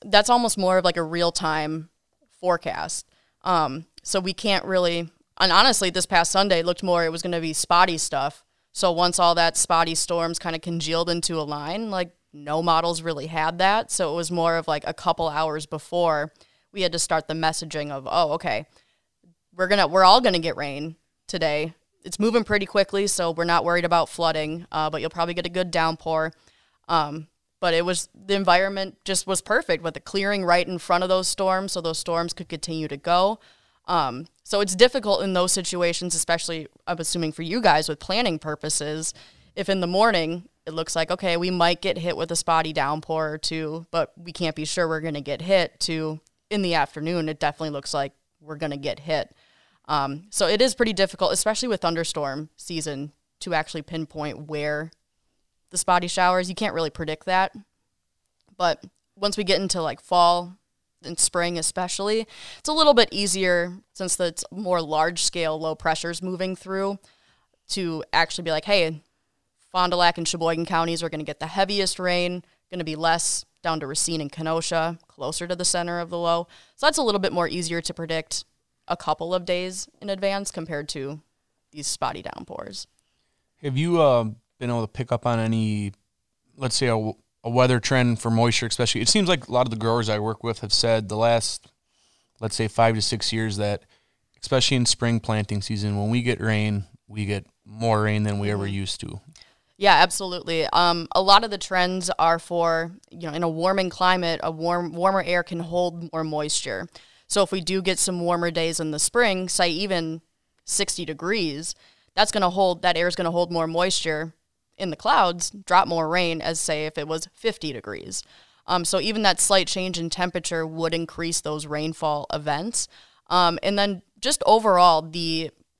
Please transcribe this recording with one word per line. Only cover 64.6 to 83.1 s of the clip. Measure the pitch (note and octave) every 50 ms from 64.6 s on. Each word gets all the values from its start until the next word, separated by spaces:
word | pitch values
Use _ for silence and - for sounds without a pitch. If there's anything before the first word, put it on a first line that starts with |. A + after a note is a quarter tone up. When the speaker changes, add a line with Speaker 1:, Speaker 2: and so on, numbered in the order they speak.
| G#3+ F3+ F3+ E3+
Speaker 1:
large | D#3+ D3 D#3 D3+ D#3+ E3+ F3 E3 -
scale, | - - F3+ E3 D#3+ D#3 D#3
low | D#3+ D#3+ D#3
pressures | - - E3 D#3+ - - E3+ E3+ E3
moving | F#3 F#3 F#3 E3+ F#3+ F#3 F#3
through | - - F#3 F#3+ F#3+ G3 G3 G3+ G3 _ _ _ _ _ _ _ _ _ _ _ _ _ -
to | - G3 F#3 E3+ D#3+ D#3 - - -
actually | D#3 E3 - - - E3+
be | E3
like, | D#3 D3+ -
"Hey, | G#3 G3+ G3 E3+ D#3+ D#3+ D3 - _ _ _ _ _ _ _ _ _ _ _ _ _
Fond | - F3+ F3+ F3+
du | F3+
Lac | F3 F3 E3+ F3
and | - E3
Sheboygan | - - E3+ E3 E3 E3 D#3+ E3+
counties | - F3 E3 E3 E3+ E3+ D#3+
are | E3+ D#3+
gonna | D#3+ D3+ D3+
get | D#3 D3 -
the | -
heaviest | D#3+ E3+ G3 G3 F#3+ G#3 G3+ F#3+ F#3 -
rain, | - F#3 F3+ F3 F3 F3 F3 F3+ F3+ - _ _ _ _ _
gonna | - F3+ E3
be | D#3+ D#3
less | D3+ E3 E3 E3 E3+ - - - - - _ _ _
down | - E3 D#3+ D#3
to | D3
Racine | C3+ D3+ - - - E3 D#3
and | D3 C#3+
Kenosha, | - E3 D#3+ D#3+ D#3+ E3 E3 - E3+ E3 D#3+ E3+ E3+ E3 _
closer | _ _ - C3 C#3 D#3+ - F3
to | E3+ F#3
the | F3 F3+
center | - - F3 F3 F3 F3 F3
of | E3+ E3
the | F3
low." | E3+ E3+ E3+ E3+ E3+ E3+ - - - - _ _
So | - -
that's | D4+ D4+ D#4+
a | C#4
little | A3 G3+ G3
bit | F#3 F#3+ -
more | F3 E3+
easier | - - F3+ E3+ D#3+ E3+ E3+
to | E3 - F3
predict | - E3 D#3+ D#3+ D#3+ D#3 - - - - _ _ _ _ _ _ _ _
a | - F3
couple | - - D#3+ D3 - E3+ E3+ F3+
of | F3+ F3
days | F3+ F3+ F3+ F3+ F#3 F#3 F#3+ - - _ -
in | G#3 G3+
advance | G3 F#3+ G3 G3 G3 G3+ G3+ -
compared | - F3 D#3+ E3 D#3+ D3 D3+ D3
to | - D3+ C3+ C3+ D3+ D#3 - _ _ _ _ _ _ _ _ _
these | - D3+ C#3
spotty | - - - - B2+ - -
downpours. | - - - - - - - - - - F#3+ - - - _ _ _ _